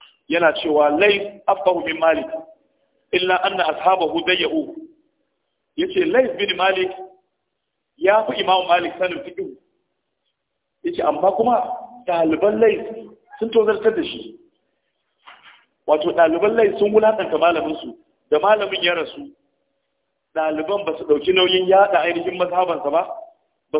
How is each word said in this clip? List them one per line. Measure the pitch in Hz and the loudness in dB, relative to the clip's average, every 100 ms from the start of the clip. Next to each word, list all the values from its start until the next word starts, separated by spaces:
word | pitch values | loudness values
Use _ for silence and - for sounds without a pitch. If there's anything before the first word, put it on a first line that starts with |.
| - _ - | -20 _ -4
yana | 170 165 | 2 2
cewa, | - 165 151 147 151 | 2 0 2 4 4
"Layth | 208 202 202 - - | 2 2 -4 -4 -2
afqahu | 196 170 170 156 | 0 2 0 -4
min | 160 | 0
Malik, | 160 151 127 - - _ _ _ _ _ _ | 2 2 -2 -10 -12 _ _ _ _ _ _
illa | 180 185 185 196 | -2 0 0 0
anna | 190 160 | -2 -2
ashabahu | - 175 185 156 165 170 | 0 0 2 0 -2 -2
dayya'u." | 185 156 311 277 - - _ _ _ _ _ _ _ _ - | -2 0 -2 -6 -12 -20 _ _ _ _ _ _ _ _ -6
Yace | 185 185 165 | -4 -2 2
Layth | 233 247 - | 2 0 -2
bin | 196 180 | -6 -2
Malik | 190 185 185 - - _ _ _ _ _ _ _ _ _ | 0 0 -4 -8 -18 _ _ _ _ _ _ _ _ _
ya | 180 214 214 | 2 2 0
fi | 214 | -2
Imam | 185 185 175 | 0 0 2
Malik | 175 170 - | 0 0 -4
sanin | 180 165 | -4 -4
fiqh. | 175 196 160 - _ _ _ _ _ _ _ _ _ _ _ _ | -10 -12 -12 -14 _ _ _ _ _ _ _ _ _ _ _ _
Yace | - 339 | -8 -2
amma | - 151 185 | -2 0 0
kuma | 190 233 220 185 - - - - | 2 2 2 -2 -8 -12 -12 -4
ɗaliban | 170 160 156 202 220 | 0 0 2 0 4
Layth | 226 - - - - - _ - | 2 2 -6 -14 -16 -20 _ -8
sun | 226 | 0
tozartar | 226 214 - 220 175 | 2 2 0 0 -2
da | |
shi. | 139 - - - _ _ _ _ _ _ _ _ - - - _ _ _ - | -6 -10 -16 -20 _ _ _ _ _ _ _ _ -20 -20 -20 _ _ _ -2
Wato | 156 170 | 0 0
ɗaliban | - 165 170 208 226 | 2 2 2 0 2
Layth | 202 - | 0 2
sun | 208 | 0
wulaƙanta | 214 220 220 - 151 | 4 2 0 -4 0
malaminsu, | 165 165 147 156 120 - _ _ _ | 2 0 -4 -8 -12 -18 _ _ _
da | 151 | 0
malamin | 190 214 190 185 | 2 0 0 -4
ya | 170 170 | -4 -4
rasu, | 127 - - - _ _ _ _ _ _ _ _ _ 160 | -6 -12 -18 -20 _ _ _ _ _ _ _ _ _ -4
ɗaliban | 156 151 156 202 180 | -2 -2 -4 -4 -4
ba | - | -6
su | - | 0
ɗauki | 147 175 | 0 2
nauyin | 185 180 185 185 | 2 2 2 4
yaɗa | 190 202 175 | 6 6 4
ainihin | 165 170 175 180 | 0 -2 -4 -4
mazhabansa | 180 175 180 156 143 | -2 0 0 -2 -2
ba, | 160 202 - - _ _ _ | -2 -2 -10 -16 _ _ _
ba | _ | _